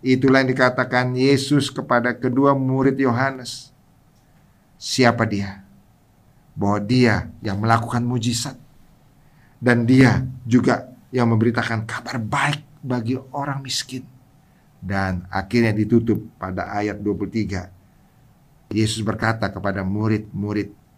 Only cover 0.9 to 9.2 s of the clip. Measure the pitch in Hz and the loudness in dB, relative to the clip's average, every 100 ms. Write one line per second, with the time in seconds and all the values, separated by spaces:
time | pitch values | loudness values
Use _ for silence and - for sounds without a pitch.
0.9 | 123 127 127 131 139 135 147 139 - 120 | 0 0 0 4 2 4 2 2 -6 0
1.9 | 120 120 120 123 120 139 139 131 131 135 | 2 2 -2 -2 2 4 4 0 2 2
2.9 | 135 135 117 135 131 120 - - _ _ | 2 0 0 -2 -4 -12 -14 -16 _ _
3.9 | _ _ _ _ _ _ _ _ _ - | _ _ _ _ _ _ _ _ _ -8
4.9 | - 123 117 113 101 98 - - - _ | 2 4 4 0 -2 -6 -10 -20 -20 _
5.9 | _ _ _ _ _ _ - 101 104 101 | _ _ _ _ _ _ -4 0 0 0
6.9 | 127 120 101 - - 110 98 110 117 - | 2 4 2 -4 -10 -8 -4 2 2 2
7.9 | 120 120 123 113 113 - - - _ - | -2 -2 -2 -2 -4 -6 -12 -20 _ -20
8.9 | _ _ _ | _ _ _